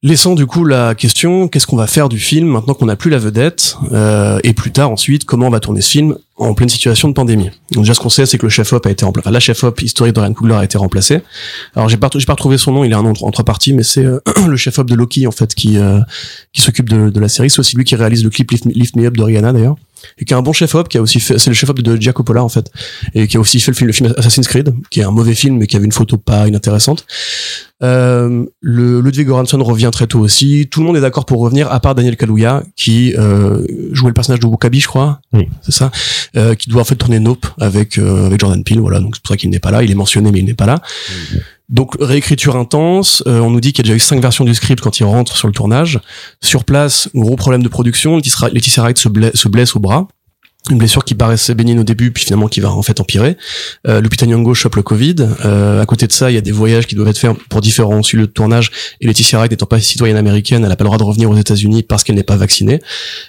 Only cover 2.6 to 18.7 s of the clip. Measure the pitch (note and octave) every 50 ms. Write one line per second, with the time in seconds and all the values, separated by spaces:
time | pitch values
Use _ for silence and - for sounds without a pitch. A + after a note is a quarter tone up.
2.6 | G#2+ A#2 C#3 - C3+ A2+ G#2 G2+ - E3+ D#3 C3 A2 G#2+ G#2 A2 C3 E3 F3 -
3.6 | - - - - C#3+ - B2 G#2+ G#2+ G#2+ G#2+ G#2 G2+ G#2 G2+ G2+ - A#2+ A2+ -
4.6 | - A#2+ - C3 C#3+ C#3 A2+ G2+ - - C#3 D3 - - - A#2+ B2 B2+ A#2 A2
5.6 | - - G#2 G2 G2 - - C#3+ D3+ D#3 C#3 - _ _ _ _ A2+ A#2 G#2+ -
6.6 | C3 B2 A#2+ - - B2+ A2+ A2 - D3+ C#3+ C#3 C3 A#2 A2+ G#2+ F#2+ F#2 - _
7.6 | _ - - A#2 G#2+ G#2 A#2 A2 - A#2+ - - C3+ B2+ - A#2 - A2+ G#2 -
8.6 | G#2+ - - A#2+ - G2+ G2+ - - F#2+ F#2+ G2+ - G2 A2 A#2+ B2 - A#2 -
9.6 | - B2 A2+ - - A2+ - - A#2+ A#2 A2 A2 G#2 G2+ G#2+ - A2 A2+ A2 G#2
10.6 | G2+ G2 - G2+ G2 F#2 - F#2+ G2 - - E3 - _ - - - - - -
11.6 | - - _ B2 A2+ A2 A2+ G#2+ A#2+ C3 - C#3+ C3 - D3 - - C#3 C3+ C3
12.6 | - - C3 C#3 C#3+ A#2+ A2 G#2 G#2 A2+ G#2+ - - - A2 - A2+ - G#2+ -
13.6 | - C3+ C#3 B2+ A2+ - - C#3 C3 C3 B2+ C#3 _ G#3+ - - G3 F3 D3 B2
14.6 | - C3+ - - C3+ B2 B2 A#2 A#2+ A#2+ - C#3 C3 A#2 G#2+ - A#2+ A2 - -
15.6 | - A2 G#2+ G2+ G2+ G2 G2 G2+ G#2 - - - - - - - - _ _ -
16.6 | - - A2+ - B2 A2+ A2 A2 G#2+ G#2+ G2 G#2 G#2 G#2 - - B2 C#3+ C#3 -
17.6 | C3 - B2 B2 C3 - - A2 A#2 G#2+ A#2 A#2 A2+ A2 G#2+ - C3 - B2 A#2
18.6 | - A#2+